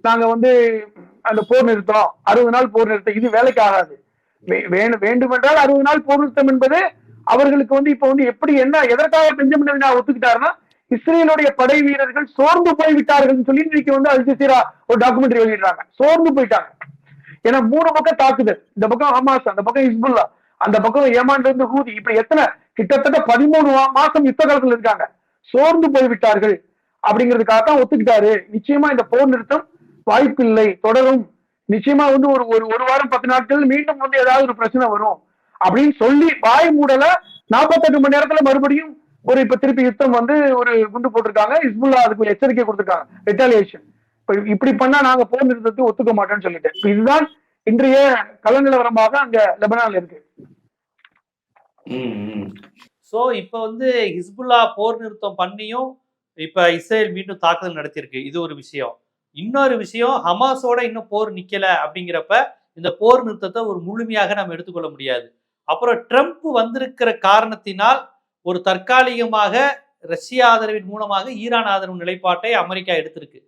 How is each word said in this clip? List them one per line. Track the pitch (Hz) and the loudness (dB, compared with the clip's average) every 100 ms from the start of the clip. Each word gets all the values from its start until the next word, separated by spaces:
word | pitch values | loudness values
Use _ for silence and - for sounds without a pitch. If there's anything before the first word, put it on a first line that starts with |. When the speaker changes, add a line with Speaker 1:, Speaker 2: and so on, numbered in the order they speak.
Speaker 1:
"நாங்க | 226 233 233 | 0 0 0
வந்து | 233 254 247 233 220 208 - - _ | 2 2 4 2 -2 -10 -20 -20 _
அந்த | 226 220 - | -4 -4 0
போர் | 247 233 | 0 2
நிறுத்தம், | 214 190 214 185 - | -2 0 0 -2 -4
அறுபது | - 220 240 | 0 2 2
நாள் | 240 254 | 2 0
போர் | 220 220 | 0 0
நிறுத்தம்", | 208 196 | -2 -4
இது | 208 240 | -4 0
வேலைக்கு | 220 254 240 | 2 2 2
ஆகாது. | 214 196 156 143 _ _ _ _ - | 2 2 -4 -10 _ _ _ _ -6
வே-, | 185 - | -6 -4
வேணு-, | 180 226 220 | -2 -2 -2
வேண்டுமென்றால் | 202 247 254 254 262 311 | -2 -2 0 0 2 2
அறுபது | 277 277 | 2 2
நாள் | 285 302 294 | 2 0 0
போர் | 277 | 0
நிறுத்தம் | 285 262 269 | 0 0 0
என்பது | 262 262 330 370 _ _ - | 2 2 0 -2 _ _ -12
அவர்களுக்கு | - 233 285 277 220 | -2 2 4 2 2
வந்து | 269 285 | 0 0
இப்ப | 269 269 | 0 2
வந்து | 277 | 2
எப்படி, | 247 247 311 | 0 -2 0
என்ன, | 285 262 311 | 2 2 2
எதற்காக | 254 247 311 320 311 | 2 0 2 4 2
பெஞ்சமின் | 285 269 302 285 | 2 0 2 0
நெதன்யாகு | 285 269 294 | 0 0 0
ஒத்துக்கிட்டாருன்னா, | 294 247 247 233 302 - _ _ _ | -2 -2 0 2 0 -4 _ _ _
இஸ்ரேலுடைய | 233 - 330 320 311 285 | -4 0 2 4 2 0
படை | 277 262 294 | 0 2 2
வீரர்கள் | 285 277 269 254 294 | 2 0 -2 -4 -8
சோர்ந்து | - 294 349 349 302 | 0 2 4 2 2
போய் | 311 | 2
விட்டார்கள் | 294 - 285 269 262 254 | 2 2 2 4 0 0
சொல்லி | 269 | 0
இன்னைக்கு | 320 302 269 | 0 -2 0
வந்து | 269 285 | 0 2
அல் | 269 | 2
ஜசீரா | 254 269 277 262 - _ - | 0 0 2 2 0 _ -2
ஒரு | 233 | 2
டாக்குமெண்ட்ரி | 247 254 262 240 | 2 2 0 2
வெளியிடுறாங்க. | 226 214 190 170 - | 0 0 -2 -4 -12
சோர்ந்து | _ 285 330 330 | _ 2 4 2
போயிட்டாங்க. | 269 233 202 - _ - _ _ - - - | 2 0 0 -2 _ -20 _ _ -20 -20 -6
ஏன்னா | 226 262 226 | -2 0 2
மூணு | 294 330 | 2 2
பக்கம் | 320 320 320 | 2 0 2
தாக்குதல், | 269 262 214 180 _ | 2 2 -2 -2 _
இந்த | - 214 | -4 -2
பக்கம் | 233 285 | 0 0
ஹமாஸ், | 254 262 262 247 | 2 2 0 -2
அந்த | 196 | -4
பக்கம் | 202 254 262 | -2 0 0
ஹிஸ்புல்லா, | 226 262 233 165 _ _ _ | 0 0 0 -2 _ _ _
அந்த | 220 214 | -2 0
பக்கம் | 220 262 269 | 0 2 2
ஏமான்ல | 240 254 277 262 | 2 2 2 0
இருந்து | 254 247 | 0 -2
ஹூதி, | 269 247 | -2 -4
இப்படி | 214 233 220 | -8 -2 -2
எத்தனை, | 220 311 254 - _ | 0 0 0 -4 _
கிட்டத்தட்ட | - 190 277 285 311 226 | -8 -2 0 2 0 2
பதிமூணு | 240 294 311 285 | 2 4 4 4
மா-, | 269 269 | 2 2
மாசம் | 269 302 311 | 2 2 2
யுத்த | 277 262 311 | 0 0 0
காலத்துல | 277 254 233 | 2 0 0
இருக்காங்க. | 220 208 - _ _ _ _ | -2 -2 -6 _ _ _ _
சோர்ந்து | 247 311 330 320 | 2 4 4 2
போய் | 269 254 | 2 0
விட்டார்கள் | 226 226 208 214 185 _ _ _ _ | 2 0 2 0 -2 _ _ _ _
அப்படிங்கிறதுக்காக | 208 220 247 233 220 220 | -2 0 2 0 2 2
தான் | 311 294 | 4 2
ஒத்துக்கிட்டாரு. | 247 294 214 220 208 214 196 | 2 0 2 4 4 0 -4
நிச்சயமா | 208 - 285 294 | -8 -2 0 2
இந்த | 254 | 0
போர் | 220 247 277 | 0 2 2
நிறுத்தம் | 247 220 294 - _ _ _ - | 0 -2 -4 -4 _ _ _ 0
வாய்ப்பில்லை, | 220 277 - 233 220 214 185 | 2 2 0 2 2 2 0
தொடரும். | 220 240 262 262 208 _ _ _ - | 0 2 2 0 -2 _ _ _ -4
நிச்சயமா | 208 233 285 294 | -2 0 2 4
வந்து | 269 277 | 4 2
ஒரு, | 262 233 | 0 2
ஒரு, | 226 220 | 0 0
ஒரு | 233 | -2
வாரம் | 254 269 277 | 0 0 0
பத்து | 247 254 | -4 0
நாட்கள் | 254 233 285 | -2 0 0
மீண்டும் | 277 285 294 285 | 2 0 -4 -6
வந்து | 262 269 | -2 0
ஏதாவது | 254 262 | 2 2
ஒரு | 269 | 2
பிரச்சனை | 226 226 254 240 | -2 -4 0 -2
வரும் | 208 214 180 _ _ _ _ | 0 -2 -4 _ _ _ _
அப்படின்னு | 185 208 294 277 | 0 2 2 2
சொல்லி | 226 285 330 294 | 2 4 2 2
வாய் | 220 262 330 | 2 4 4
மூடல. | 302 285 269 311 359 _ - _ | 2 2 4 4 2 _ -20 _
நாற்பத்தெட்டு | 226 311 330 320 285 | 0 4 4 4 4
மணி | 277 285 | 4 2
நேரத்துல | 294 311 | 2 2
மறுபடியும் | 269 269 277 285 320 - _ _ | 2 2 2 0 -4 -20 _ _
ஒரு, | - 262 | 0 2
இப்ப | 226 254 | 2 0
திருப்பி | 277 254 | 0 0
யுத்தம் | 254 - 277 240 | 0 0 0 0
வந்து | 233 302 277 254 | 0 0 2 0
ஒரு | 240 233 214 | 0 0 0
குண்டு | 226 247 | -4 -2
போட்டிருக்காங்க. | 226 220 202 - 302 | -2 -2 -2 0 0
ஹிஸ்புல்லா | 277 214 269 254 | -2 -2 0 2
அதுக்கு | 233 214 | 2 0
ஒரு | 214 | -2
எச்சரிக்கை | 196 269 240 | 0 0 0
கொடுத்திருக்காங்க, | 226 202 196 170 - - | -2 -4 -4 -4 -6 -8
ரிட்டாலியேஷன். | - 202 254 226 196 - _ _ _ _ | -4 0 2 2 0 -10 _ _ _ _
இப்ப | - 196 208 | -4 -4 -2
இப்படி | 208 262 | -2 -2
பண்ணா | 208 262 285 | 0 0 2
நாங்க | 262 254 | 2 0
போர் | 240 247 269 | 0 0 -2
நிறுத்தத்தை | 240 226 214 | 0 -4 -2
ஒத்துக்க | 247 - 233 | -4 -2 -2
மாட்டோம்னு | 214 196 208 185 | -2 -2 -4 -6
சொல்லிட்டு. | 170 - | -6 -8
இப்ப | - 208 | -4 -2
இதுதான் | 208 226 302 302 _ _ _ - | 0 2 0 -2 _ _ _ -2
இன்றைய | 226 269 269 277 240 202 _ | 0 2 4 4 0 -6 _
கள | 214 262 | 0 2
நிலவரமாக | 277 254 240 220 220 277 | 2 2 0 2 2 0
அங்க | 262 226 202 175 | 0 0 0 0
லெபனான்ல | 208 233 233 190 | -2 0 -2 -2
இருக்கு. | 175 170 _ _ - _ _ _ _ _ _ _ _ _ _ _ _ _ - | -8 -20 _ _ -20 _ _ _ _ _ _ _ _ _ _ _ _ _ -14
Speaker 2:
ம், | 123 123 104 104 | -10 -10 -10 -12
ம். | 107 98 - - _ _ _ _ | -12 -14 -18 -20 _ _ _ _
So, | 220 254 | -4 -4
இப்ப | 220 180 233 | -4 -10 -12
வந்து | 220 233 262 247 208 | -10 -6 -4 -2 -4
ஹிஸ்புல்லா | 170 180 202 254 240 220 | -8 -14 -14 0 2 2
போர் | 202 220 226 | -2 -6 -6
நிறுத்தம் | 220 208 202 190 | -14 -12 -12 -8
பண்ணியும் | 185 208 214 240 262 262 _ _ _ - | -10 -8 -12 -10 -10 -14 _ _ _ -16
இப்ப | 156 190 175 | -8 0 0
இஸ்ரேல் | 165 - 220 214 | -2 -4 -4 -4
மீண்டும் | 180 190 185 | -6 -14 -4
தாக்குதல் | 165 170 185 160 | -2 -2 -8 -12
நடத்தியிருக்கு, | 147 151 131 131 | -14 -16 -14 -14
இது | 139 165 | -12 -10
ஒரு | 165 | -10
விஷயம். | 143 131 143 120 - _ _ _ 143 | -14 -16 -12 -12 -12 _ _ _ -14
இன்னொரு | 208 269 269 233 | -6 -2 0 -2
விஷயம், | 185 226 240 254 | -6 -4 -2 -2
ஹமாஸோட | 165 180 269 262 254 240 | -4 -2 -2 -2 -4 -4
இன்னும் | 240 226 214 | -4 -10 -10
போர் | 208 214 | -8 -8
நிக்கல | 185 185 196 190 170 | -10 -10 -4 -2 -2
அப்படிங்கிறப்ப | 151 175 175 165 - 220 - - _ | -4 -10 -8 -8 -2 -2 -2 -10 _
இந்த | 165 175 - | -10 -10 -2
போர் | 220 254 | 2 2
நிறுத்தத்தை | 226 190 190 226 220 | 0 -10 -10 -8 -8
ஒரு | 180 | -10
முழுமையாக | 170 220 226 214 196 | -10 -12 -6 -4 -4
நம்ம | 208 180 | -4 -8
எடுத்துக்கொள்ள | 165 180 170 165 | -12 -14 -12 -14
முடியாது. | 139 135 123 120 _ _ _ - | -12 -8 -8 -8 _ _ _ -8
அப்புறம் | 165 240 233 - | -4 -2 -4 -2
ட்ரம்ப் | 247 330 - 320 | -2 -2 -6 -4
வந்திருக்கிற | 247 226 262 262 - 233 226 | -4 -4 -8 -12 -4 -4 -2
காரணத்தினால் | - 311 226 214 202 185 214 262 - _ _ _ 175 | 0 0 0 -10 -14 -2 -2 -2 -6 _ _ _ -8
ஒரு | 180 | -6
தற்காலிகமாக | 185 185 185 254 254 240 226 214 208 226 285 - _ _ | -4 -4 0 0 0 -2 -4 -2 -2 0 -2 -4 _ _
ரஷ்ய | 160 170 - 254 240 | -12 -12 -8 0 2
ஆதரவின் | 226 214 214 185 | 2 -2 -8 -10
மூலமாக | 214 208 190 233 | -12 -6 -6 -8
ஈரான் | 226 233 233 208 | -12 -4 -4 -2
ஆதரவு | 196 190 180 | -4 -6 -10
நிலைப்பாட்டை | 175 185 185 175 226 | -10 -6 -4 -4 -2
அமெரிக்கா | 220 170 190 185 | -4 -4 -10 -6
எடுத்திருக்கு. | 170 - - - 131 | -6 -6 -18 -20 _